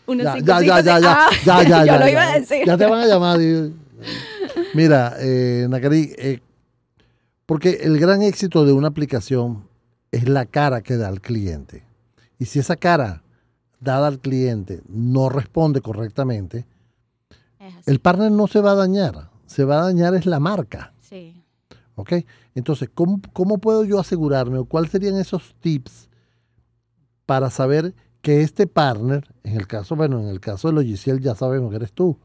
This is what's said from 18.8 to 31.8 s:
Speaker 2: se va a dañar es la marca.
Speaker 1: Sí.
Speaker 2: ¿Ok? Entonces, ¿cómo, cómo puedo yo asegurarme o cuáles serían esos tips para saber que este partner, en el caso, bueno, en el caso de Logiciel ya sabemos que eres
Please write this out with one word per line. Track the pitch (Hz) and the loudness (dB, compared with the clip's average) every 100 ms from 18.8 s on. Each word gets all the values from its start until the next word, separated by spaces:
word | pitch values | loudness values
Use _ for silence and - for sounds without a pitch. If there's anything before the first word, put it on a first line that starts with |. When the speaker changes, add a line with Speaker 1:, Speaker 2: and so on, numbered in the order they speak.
| 190 196 170 76 76 _ _ | 2 0 -2 -6 -16 _ _
Speaker 2:
se | - | -4
va | 135 147 | 0 0
a | 180 | 0
dañar | 175 175 | 0 0
es | 185 175 | 0 -2
la | 156 | -2
marca. | 156 202 117 - - _ | -2 -4 -8 -14 -20 _
Speaker 1:
Sí. | _ 196 165 175 _ _ _ _ _ - | _ -20 -20 -20 _ _ _ _ _ -16
Speaker 2:
¿Ok? | 101 175 - _ _ | -6 -6 -6 _ _
Entonces, | 127 123 147 120 | -10 -6 -6 -6
¿cómo, | - 175 202 - | -4 -2 -4 -6
cómo | - 185 208 | -6 -4 -2
puedo | 220 220 214 | 0 0 0
yo | 202 | -2
asegurarme | 165 180 151 135 123 131 | -2 -4 -2 -2 -2 -6
o | 123 | -4
cuáles | 156 165 | -4 -2
serían | 190 196 196 | -4 -2 -4
esos | 185 180 - _ | -4 -8 -10 _
tips | 170 147 - - _ _ _ _ _ _ _ _ _ _ _ _ - | -4 -4 -8 -20 _ _ _ _ _ _ _ _ _ _ _ _ -4
para | 135 131 | -2 -2
saber | - 131 151 170 - _ _ | -4 -2 -2 -4 -10 _ _
que | - 147 | 0 0
este | 156 - 196 | 0 -2 -2
partner, | - 139 110 123 139 139 _ | 0 0 -2 -4 -4 -8 _
en | 107 110 | -8 -8
el | 98 | -6
caso, | 110 98 156 | -10 -8 -4
bueno, | 156 123 | -2 -4
en | 104 | -6
el | 95 | -10
caso | 110 98 165 | -10 -6 -2
de | 151 | -2
Logiciel | 127 98 - 131 | -2 -4 -4 -4
ya | 131 107 | -4 -4
sabemos | 131 131 120 | -4 -4 -6
que | |
eres | 104 | -8